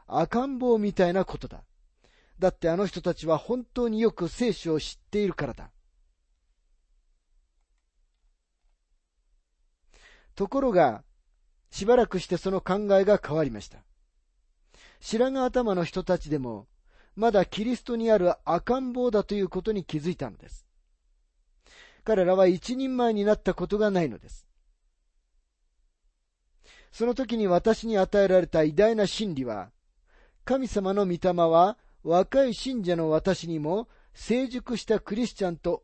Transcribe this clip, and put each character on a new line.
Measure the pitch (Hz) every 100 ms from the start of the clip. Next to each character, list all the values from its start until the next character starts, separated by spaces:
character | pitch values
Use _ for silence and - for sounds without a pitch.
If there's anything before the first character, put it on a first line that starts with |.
| -
赤 | 127 165 233
ん | 269 262
坊 | 247 226
み | 208
た | - 180
い |
な | 185
こ | 180 151
と | 127
だ。 | - - _ _ _ _ _ _ -
だ | 185
っ |
て、 | - 165
あ | 170
の | 202
人 | -
た | 170
ち | 170 156
は | 156
本 | - 247
当 | 240 - 240
に | 220
よ | 226
く | - 170
聖 | - 240
書 | 185 165
を | 156
知 | - -
っ | _
て | 208
い | 208
る |
か | 165 143
ら |
だ。 | - - _ _ _ _ _ _ _ _ _ _ _ _ _ _ _ _ _ _ _ _ _ _ _ _ _ _ _ _ _ _ _ _ _ _ _ _ _ _ _ _ _ _ - - - _
と | - 196
こ | 269
ろ | 269
が、 | 185 147 110 - _ _ _ _ _ _
し | - 196
ば | 247
ら | 233
く | 185
し | -
て | 175
そ | 196
の | 190
考 | - 185 214 196
え | 196
が | 202
変 | -
わ | 151
り | 151
ま | 110
し | 92
た。 | - _ _ _ _ _ _ _ _ _ _ - _
白 | - 220 254
髪 | 269
頭 | 254 247 233
の | 185
人 | 170 -
た | 180 180
ち | 156
で | 147
も、 | 127 107 101 _ _ _ _ -
ま | 226
だ | 208 175
キ | -
リ | 220 240
ス |
ト | - 233
に | 226
あ | 214
る | 175 -
赤 | - 170 - 254
ん | 262
坊 | 247 247
だ | 214
と | 196
い | 208
う | 190
こ | 185
と | 185
に | 214
気 | 170 151
づ | 151
い | 170
た | 131
の | 95
で | -
す。 | - _ _ _ _ _ _ _ _ _ _ _ - - _
彼 | - 214 180
ら | 190
は | 185
一 | 175 - 247
人 | 269 254
前 | 240
に | 220
な | 202
っ | 208
た | -
こ | 175 180
と | 202
が | 214
な | 190
い | 160
の | 101
で | -
す。 | - _ _ _ _ _ _ _ _ _ _ _ _ _ _ _ _ _ _ _ _ _ _ - - -
そ | - 233
の |
時 | 247 254 233
に | 202
私 | 175 220 220 226
に | 214
与 | 185 202
え | 196
ら | 185
れ | 170
た | 170
偉 | 156
大 | 151 208 226
な | 196
真 | - 214
理 | 147
は、 | 127 104 92 _ _ _ _ _ _ _
神 | - 262 254
様 | 208 190
の | 202 196
御 |
霊 | 175 185
は | 175 170 165 185 220 _ _
若 | - 170 190 262
い | 269
信 | 214 247 254
者 | 180
の | 170 160
私 | 156 175 180 165
に | 160
も、 | 151 190 233 _ _
成 | - - 233 262
熟 | 247 - 233
し |
た | - 214
ク | - 208
リ | 240
ス |
チ | -
ャ | 190
ン | 170
と | 170 175